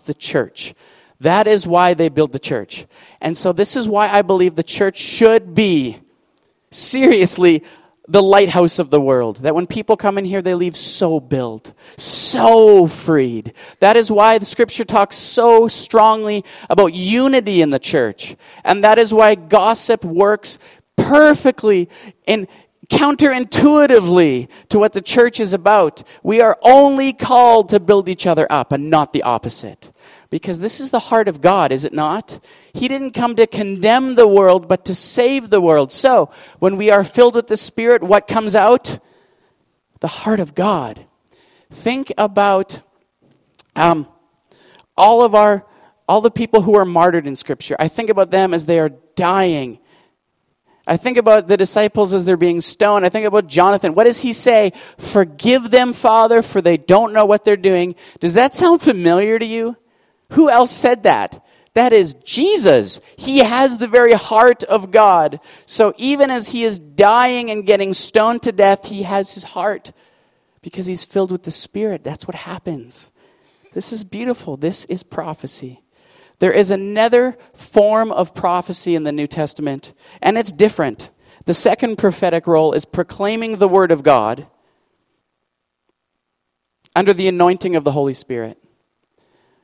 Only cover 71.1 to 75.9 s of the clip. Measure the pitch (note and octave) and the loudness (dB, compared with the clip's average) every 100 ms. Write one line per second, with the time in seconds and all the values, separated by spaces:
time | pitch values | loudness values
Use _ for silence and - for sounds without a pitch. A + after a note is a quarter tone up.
71.1 | G3+ F#3+ F3+ - - - G3+ G#3+ F#3 - | -4 -4 -6 -10 -14 -12 -8 -8 -8 -12
72.1 | D#3 - - - F3+ - D3+ A#2 - - | -14 -14 -16 -16 -14 -12 -14 -14 -20 -20
73.1 | _ _ _ _ _ _ - - A3+ G3 | _ _ _ _ _ _ -14 -12 -12 -14
74.1 | G3+ A#3+ A#3+ - C#3 D#3 G3 - F3+ - | -12 -8 -10 -10 -8 -8 -8 -10 -14 -12
75.1 | - E3 D#3 - - C3 B2+ _ | -12 -12 -12 -14 -16 -18 -20 _